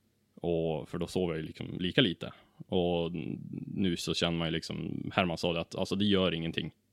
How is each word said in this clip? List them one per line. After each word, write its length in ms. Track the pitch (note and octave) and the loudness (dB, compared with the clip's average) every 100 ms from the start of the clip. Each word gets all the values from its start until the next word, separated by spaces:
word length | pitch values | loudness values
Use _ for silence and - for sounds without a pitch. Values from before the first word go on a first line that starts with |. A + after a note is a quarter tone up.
| _ _ _ | _ _ _
Och, 540 | - E2+ E2 E2 D#2 - | -6 -2 0 0 -2 -4
för 100 | F2+ | -6
då 80 | E2+ | -2
sov 240 | F#2+ F2+ | 0 0
jag 60 | D#2+ | -2
ju 60 | |
liksom 240 | D#2 - - - | -6 -8 -8 -4
lika 200 | F2+ D3 | 0 4
lite. 320 | A2 - - - - - - | 4 2 -8 -12 -20 -18 -2
Och 440 | F#2 F2 F2 E2+ F2 - - - - - | 2 2 2 0 -4 -4 -6 -6 -8 -6
nu 300 | - F#2+ F2 | 0 0 0
så 180 | - | -2
känner 240 | E2 E2+ E2+ | 0 2 2
man 100 | E2 | 0
ju 40 | |
liksom, 580 | D#2+ - D#2+ D#2+ - - | -2 -4 -6 -6 -4 -2
Herman 240 | - F2+ E2 | 2 2 2
sa 140 | F2+ | 0
det 80 | E2 | 0
att, 140 | - - | -4 -4
alltså, 200 | F#2+ G2 | -2 2
det 80 | |
gör 300 | G#2 F#2+ F#2 | 4 6 4
ingenting 360 | E2 E2 - D#2+ - _ | 2 -2 -2 -6 -10 _